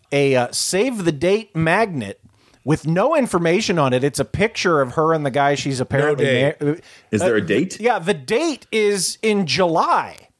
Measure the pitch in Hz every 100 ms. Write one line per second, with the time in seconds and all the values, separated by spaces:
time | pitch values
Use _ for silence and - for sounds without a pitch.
0 | _ 143 139 131 120 - - 185 254 233
1 | 170 147 170 208 220 160 160 185 220 151
2 | 101 - _ _ _ _ 123 151 147 170
3 | 247 320 240 175 170 180 220 175 135 127
4 | 143 - 131 147 214 - 190 156 127 123
5 | 156 160 147 131 143 143 143 131 127 139
6 | 147 147 - 123 139 - 147 165 - -
7 | _ 107 185 110 - 104 185 - 220 214
8 | 170 175 131 220 330 262 - 220 208 202
9 | 175 - 220 202 170 135 180 165 285 269
10 | 113 80 - _